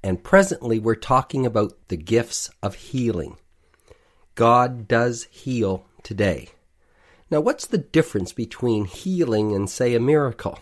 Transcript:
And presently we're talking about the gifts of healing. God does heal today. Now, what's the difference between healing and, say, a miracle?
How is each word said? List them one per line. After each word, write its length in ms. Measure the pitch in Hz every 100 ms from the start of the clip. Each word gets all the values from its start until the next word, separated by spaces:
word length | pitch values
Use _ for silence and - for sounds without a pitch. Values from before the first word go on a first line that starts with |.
And 220 | 98 92
presently 560 | - 190 190 - 120 113
we're 160 | 110 110
talking 500 | - 131 131 139 127
about 280 | 107 107 - _
the 80 | 85
gifts 520 | 85 113 117 - - _
of 100 | 101
healing. 640 | - - 131 117 90 73 - _ _ _ _ _ - _ _ _
God 540 | - 117 120 123 123 107
does 400 | 117 120 117 -
heal 560 | - - 123 101 95 - _
today. 480 | - 98 101 78 - _ _ _ _ _ _ _ _
Now, 100 | 151
what's 280 | 160 294 -
the 100 | 208
difference 560 | - 160 156 107 92
between 520 | - 113 - 123 110 98
healing 680 | - 185 180 147 107 107
and, 160 | 101 98
say, 240 | - 123
a 60 | 120
miracle? 580 | 123 151 139 - - -